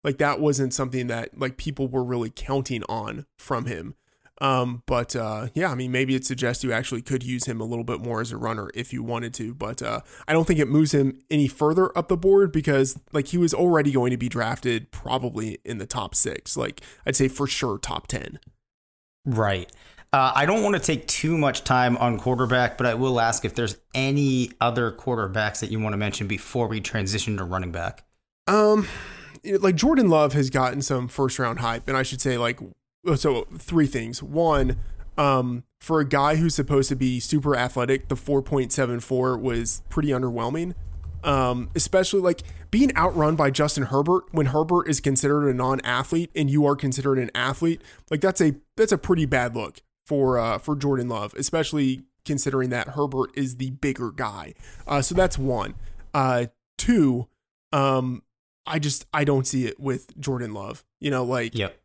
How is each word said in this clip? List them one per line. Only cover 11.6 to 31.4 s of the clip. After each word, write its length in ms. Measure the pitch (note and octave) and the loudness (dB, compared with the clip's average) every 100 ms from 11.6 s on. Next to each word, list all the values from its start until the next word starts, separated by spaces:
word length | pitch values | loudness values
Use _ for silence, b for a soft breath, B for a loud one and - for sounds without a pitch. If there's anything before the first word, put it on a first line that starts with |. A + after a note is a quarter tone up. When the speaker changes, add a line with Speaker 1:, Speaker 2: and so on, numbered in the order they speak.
| D3+ E3 F#3+ - | 2 4 2 0
Speaker 1:
up 100 | E3 | -2
the 80 | F3+ | 2
board 380 | F#3+ G3 G3 | 6 6 6
because, 440 | D#3 D3+ C#3 C3+ - _ | 2 2 2 2 -2 _
like, 160 | D3+ C#3+ | -4 0
he 100 | F3 | 2
was 160 | E3+ | 2
already 380 | - F3+ D#3+ D3 | 4 4 6 4
going 200 | C3+ B2 | 4 2
to 60 | B2 | 0
be 120 | A#2+ | -2
drafted 600 | A#2+ A2+ A#2+ B2 A#2 C#3 | -2 -2 -2 -2 -2 -4
probably 680 | - - C3 B2 A2 A2 E2 - | -12 -4 -2 -2 -4 -6 -8 -8
in 120 | A2 | -8
the 80 | F#2+ | -6
top 300 | B2+ G2 - | -6 -2 -2
six. 400 | - C#2+ - - | -2 -4 -8 -6
Like, 240 | A#2 - B B - | -6 -8 B B -2
I'd 120 | C3+ | 0
say 100 | C3 | 0
for 200 | - C#3 | 0 -4
sure 300 | - B2+ G2 | -2 -4 -4
top 300 | - - - | -6 -8 -8
ten. 320 | - - - _ _ _ _ _ _ _ _ C#3 | -8 -8 -16 _ _ _ _ _ _ _ _ -4
Speaker 2:
Right. 440 | A2 G#2 F#2+ E2+ B B B B | 0 0 -2 -6 B B B B
Uh, 180 | C3+ C3 | 2 4
I 120 | B2+ D3+ | 2 2
don't 180 | A3 | 2
wanna 160 | G#3 F#3 | 2 0
take 260 | - C#3+ - | 0 -2 0
too 320 | - D3+ E3 | 0 0 2
much 280 | C#3+ B2+ - | 0 0 2
time 320 | B2+ B2 A#2+ | 4 4 2
on 200 | A#2+ A2 | 0 0
quarterback, 600 | B2+ B2 B2 B2+ B2 - | 0 0 2 2 2 0
but 100 | B2 | 0
I 60 | |
will 260 | A2+ C3 B2 | 2 0 2
ask 240 | A2+ - | 2 0
if 120 | G#2+ - | -2 -2
there's 200 | A2+ - _ | -4 -6 _
any 580 | B2+ C3+ C#3+ C#3 C3 A#2+ - | -2 0 2 2 2 0 0
other 280 | A#2+ A#2+ A#2 | 0 0 -2
quarterbacks 680 | - - A#2 G2 G#2 G#2+ - | -4 -4 -4 -2 -2 -2 -4
that 100 | A#2 | -4
you 120 | A2 | -4
wanna 160 | G#2+ G2+ | -2 -2
mention 300 | G#2 - G2+ | -4 -4 -6
before 400 | G2+ - B2 A2+ | -6 -4 -4 -2
we 120 | A2 | -4
transition 560 | F#2 A2 G2 G#2 - G2+ | -4 -4 -2 -2 -4 -4
to 60 | |
running 300 | F2 F#2 F2+ | -4 -6 -6
back. 320 | E2+ E2+ - _ _ _ _ - | -6 -8 -10 _ _ _ _ 2
Speaker 1:
Um, 400 | G#3 G#3+ G#3+ G3 B B B B - | 4 6 4 0 B B B B -14
you 80 | - | -2
know, 80 | G3 | 2
like, 160 | F#3+ E3 | 2 4
Jordan 320 | B3+ C4+ G#3 | 4 6 6
Love 240 | D#3 D3 | 6 4
has 180 | C#3+ C3 | 2 2
gotten 320 | C3+ B2+ C3 | 2 0 -2
some 280 | C3 C3 B2 | -2 -2 -2
first 280 | - C3 | -2 -2
round 220 | - | 0